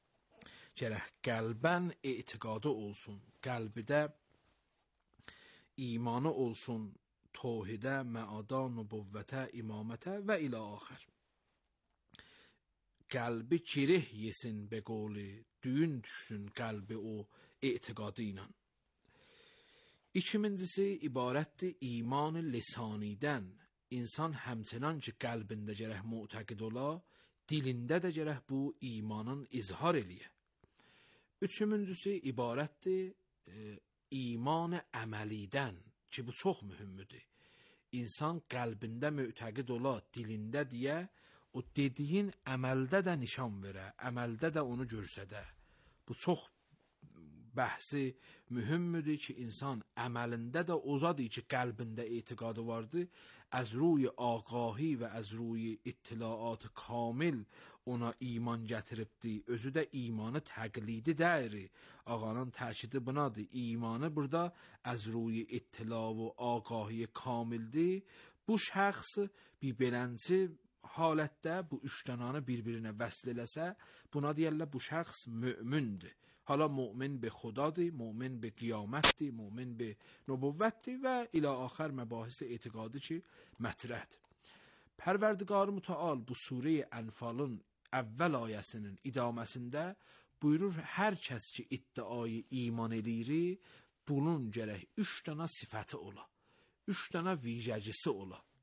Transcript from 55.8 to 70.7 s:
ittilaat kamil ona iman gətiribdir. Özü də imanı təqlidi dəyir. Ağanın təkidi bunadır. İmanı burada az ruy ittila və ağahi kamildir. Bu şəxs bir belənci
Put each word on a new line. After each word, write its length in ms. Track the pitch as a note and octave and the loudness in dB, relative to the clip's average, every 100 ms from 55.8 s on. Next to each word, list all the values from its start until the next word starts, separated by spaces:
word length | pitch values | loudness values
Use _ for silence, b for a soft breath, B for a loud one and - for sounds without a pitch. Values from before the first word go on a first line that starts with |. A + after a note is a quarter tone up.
| B2 | -8
ittilaat 800 | - - A2+ A2+ A2+ A#2 A2+ - | -10 -8 -4 -2 -2 -2 -4 -8
kamil 720 | - - A#2+ A#2 A#2+ E3+ B2+ G#2 B B B | -12 -4 0 0 2 2 2 -4 B B B
ona 300 | - A#2+ A#2+ - | -2 0 0 -2
iman 480 | B2+ A#2 A#2 A#2 A2 | -2 0 0 0 -2
gətiribdir. 800 | A2+ - A2+ G#2+ _ A#2 G#2+ - | -4 -4 -6 -6 _ -4 -2 -2
Özü 240 | A#2 C3 | -2 0
də 140 | D3+ D3+ | 0 0
imanı 500 | C3+ A#2 A2 A2 D3 | -2 -2 -2 -2 -2
təqlidi 720 | - - A2+ A#2+ G#2+ A2+ C3+ | -4 -6 -6 -4 -2 0 2
dəyir. 560 | D3+ E3+ D#3+ A#2 G#2 F#2+ B B B - | 4 6 4 2 -4 -10 B B B -2
Ağanın 440 | A#2 A2 A#2 B2+ | 0 0 0 -2
təkidi 540 | - A#2+ A2 A2+ C3 A#2+ | -4 -4 -4 -2 -2 0
bunadır. 420 | C#3+ C#3 A2 G#2 | 2 2 0 -4
İmanı 640 | B2 A#2+ A#2 A#2 A#2 D#3 D3+ | -2 0 0 0 0 0 0
burada 380 | C#3 E3 F3 B B B | 2 2 2 B B B
az 240 | B2 A#2+ G#2+ | -4 -2 0
ruy 340 | A2+ A2+ A2+ | 0 2 0
ittila 600 | A2+ A#2 - - A2 A#2 A2+ | -2 -4 -6 -8 -4 -2 0
və 240 | A2 A2+ - | -2 -4 -2
ağahi 720 | B2 A#2+ A2+ A#2 G#2 A2+ A2+ | 2 2 0 -2 -2 -2 -4
kamildir. 880 | - C3 A#2+ A#2 A#2 A2+ D3 F3 F#3+ B B B B - | -4 -2 0 0 -2 0 2 4 2 B B B B 2
Bu 100 | A3 | 4
şəxs 720 | - F#3+ G3+ G3 - G#3 G3+ B B _ | 4 4 4 2 -2 0 -2 B B _
bir 160 | C3+ A#2 | -2 2
belənci 600 | B2 B2 B2 A#2 - F#3 F#3 D#3 _ | 4 4 0 -2 4 4 4 -2 _